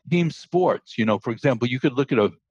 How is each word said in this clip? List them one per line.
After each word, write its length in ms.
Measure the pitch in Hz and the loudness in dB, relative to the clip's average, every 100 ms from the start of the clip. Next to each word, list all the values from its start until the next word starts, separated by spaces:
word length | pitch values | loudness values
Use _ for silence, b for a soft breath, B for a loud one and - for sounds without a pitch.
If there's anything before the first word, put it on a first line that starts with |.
| - | -2
team 200 | 170 165 | 0 0
sports, 680 | - - 175 175 - - - | -4 -4 0 0 0 -4 -2
you 80 | 110 | 0
know, 140 | 104 | -2
for 120 | 123 | -4
example, 360 | 113 143 117 123 | -2 -2 0 -2
you 120 | 127 | -2
could 140 | 151 | -2
look 180 | 127 139 | -2 0
at 80 | 117 | 2
a, 120 | 101 - _ | 2 -2 _